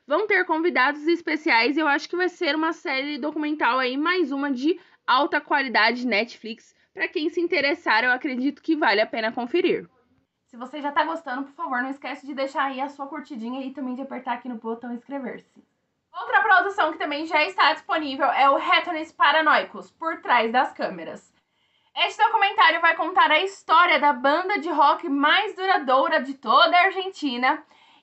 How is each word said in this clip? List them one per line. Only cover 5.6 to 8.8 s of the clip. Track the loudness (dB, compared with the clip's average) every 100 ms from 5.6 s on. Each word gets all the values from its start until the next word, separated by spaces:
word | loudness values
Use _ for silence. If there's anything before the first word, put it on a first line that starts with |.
| 0 2 2 0 -2
Netflix. | -2 -2 -8 -14 -14 _ _ _
Pra | -8 -6
quem | -4 -4
se | -4
interessar, | -2 2 2 0 2 2
eu | 4
acredito | 2 0 -2 -2 -2
que | -2
vale | 2